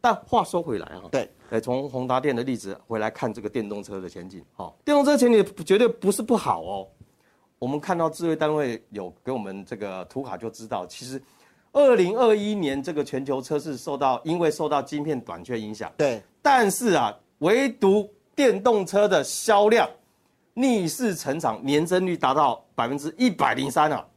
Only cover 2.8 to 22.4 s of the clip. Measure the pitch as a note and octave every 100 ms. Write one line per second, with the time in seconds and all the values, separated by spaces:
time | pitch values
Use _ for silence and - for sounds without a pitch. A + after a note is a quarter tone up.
2.8 | _ A2+ G#2+ - B2+ G#2+ G#2 A2+ G#2 G#2
3.8 | G2 G2 F#2 F#2+ F2+ F#2 - _ F2 _
4.8 | - D4 C#4 C#4+ A#3+ A3+ F#3+ - E3+ F#3+
5.8 | A#3 - F#3 G3 A3 A3+ C#3 F2 E2 G2
6.8 | F#2+ _ - _ _ _ _ _ B2+ D3
7.8 | D3 F3 E3 D#3 E3 D#3 D#3 D3+ C#3 A2+
8.8 | _ G2+ F2+ D#2+ - C3 G2 F#2+ F#2+ A2
9.8 | G2+ F#2 F2+ C3 C3+ F2+ A2+ A2 A2+ A2+
10.8 | F2+ - A#2+ C3+ _ _ _ _ _ -
11.8 | C#4+ A#3 F3+ A3+ A#3+ G#3 G#3 G#3 D#3 C#3
12.8 | C3+ D3+ C#3+ C#3 C3+ C3+ B2+ D3+ D3+ B2+
13.8 | - C#3 C3+ B2 D#3 E3+ E3 D#3 D#3 C#3+
14.8 | C3+ D3 D3 C#3 A2 E2+ F2 A#2+ G#2+ G#2+
15.8 | G2+ - D3 A2+ - _ D4 C4+ G#3 -
16.8 | A#3+ E3 A2+ G#2 _ _ D#3 A3+ C4+ -
17.8 | G3 G3+ G3+ _ _ - C4+ G3 A3+ A3
18.8 | F#3 G3 G#3 F3+ C3+ - - G#3 G#3 A3+
19.8 | C#3 - _ _ _ _ _ - C4 A3+
20.8 | E3+ - A#3+ F3 - D3 C#3 G#2+ C3+ D3
21.8 | E3+ F#3 F#3 E3+ C3+ C3+